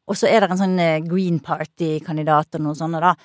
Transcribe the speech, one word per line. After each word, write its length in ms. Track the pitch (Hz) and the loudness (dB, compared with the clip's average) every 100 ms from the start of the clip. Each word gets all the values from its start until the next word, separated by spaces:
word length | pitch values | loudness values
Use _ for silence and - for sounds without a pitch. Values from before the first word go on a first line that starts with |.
| - | -8
og 80 | 202 | 0
så 120 | - | 2
er 100 | 220 | 4
det 100 | 190 | 4
en 80 | 185 | 2
sånn, 180 | 190 185 | 2 2
eh, 200 | 165 156 | 2 0
Green 400 | 165 185 180 160 | -2 -2 0 -2
Party-kandidat 1120 | - 156 156 - 165 156 165 156 151 151 156 | -2 -6 -6 -6 -4 -4 -4 -4 0 2 0
og 60 | 160 | -4
noe 120 | 151 151 | -6 -6
sånt 220 | 160 165 | -6 0
da. 140 | 175 165 | 0 0